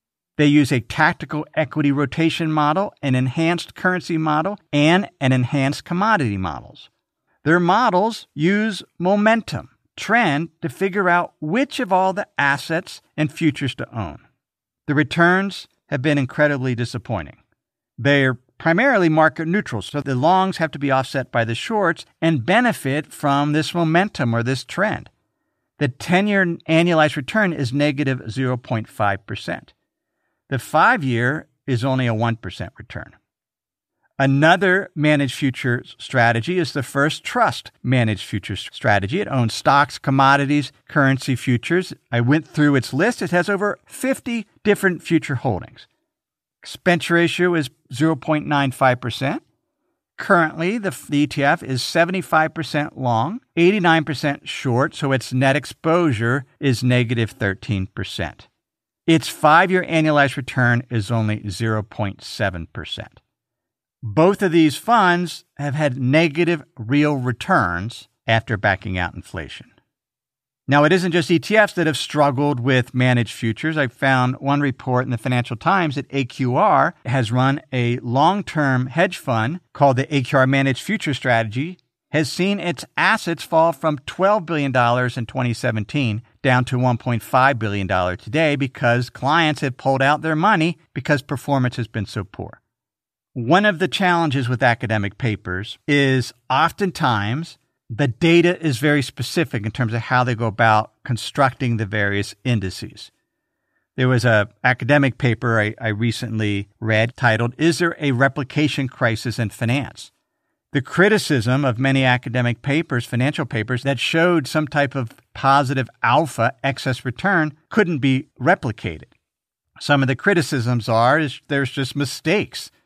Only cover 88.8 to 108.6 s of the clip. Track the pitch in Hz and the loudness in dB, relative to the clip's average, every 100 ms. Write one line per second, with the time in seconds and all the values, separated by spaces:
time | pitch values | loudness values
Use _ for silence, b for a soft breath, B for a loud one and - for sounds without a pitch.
88.8 | 123 120 123 - 127 165 156 151 143 123 | 0 0 -2 -4 0 2 2 0 -6 -4
89.8 | 135 135 135 151 156 156 185 202 160 160 | -2 2 2 2 0 0 2 2 0 -4
90.8 | b - 120 143 - 139 - 139 123 - | b -8 -2 -2 -2 -8 -2 0 0 -2
91.8 | 113 113 98 107 92 - 92 - _ _ | -6 -6 -8 -8 -10 -10 -14 -16 _ _
92.8 | _ _ _ _ _ 131 117 180 214 160 | _ _ _ _ _ -8 2 2 2 0
93.8 | 185 - 185 170 165 131 123 123 127 117 | -2 -2 0 2 0 0 -2 0 0 0
94.8 | 113 110 101 - 120 98 - 90 107 - | -2 -2 -4 -4 -4 -4 -6 -8 -8 -10
95.8 | - 143 139 131 123 - - 131 165 - | 0 2 4 2 -2 -8 -4 0 0 0
96.8 | 196 - 147 110 101 135 170 - _ _ | -4 -2 0 0 -2 -4 -8 -16 _ _
97.8 | - 110 139 - 170 170 170 180 160 113 | -12 -4 -2 0 4 6 4 2 -2 0
98.8 | 147 147 127 - 123 - 151 117 104 - | 2 0 0 -6 -6 -4 -4 -4 -6 -4
99.8 | 117 117 - 127 127 110 117 101 113 107 | -4 -4 0 0 0 -2 -4 2 4 4
100.8 | 107 _ - 117 - - 131 - 127 113 | 2 _ -8 -6 -6 0 0 0 -2 -2
101.8 | 107 107 101 101 101 - 131 117 95 - | -2 -2 0 -2 -4 -6 -4 -2 -4 -8
102.8 | 87 - - _ _ _ _ _ _ _ | -12 -14 -20 _ _ _ _ _ _ _
103.8 | _ - 127 123 123 107 101 _ 127 123 | _ -2 2 4 4 4 2 _ -2 0
104.8 | 120 147 139 - 127 110 123 113 104 110 | 2 2 2 0 -2 0 0 0 0 -2
105.8 | 113 104 117 - 117 110 107 101 98 _ | -6 -2 -2 -2 -6 -4 -2 -2 -6 _
106.8 | 110 110 117 - 120 110 120 - 160 170 | -2 0 0 0 0 2 0 0 0 2
107.8 | 170 - 147 123 135 139 135 - | -2 -2 -2 2 0 0 -4 0